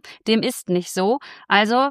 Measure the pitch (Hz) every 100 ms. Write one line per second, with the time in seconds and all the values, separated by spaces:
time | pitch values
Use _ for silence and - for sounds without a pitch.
0 | - - - 220 214 - - 180 175 -
1 | 190 262 - - - 202 214 240 277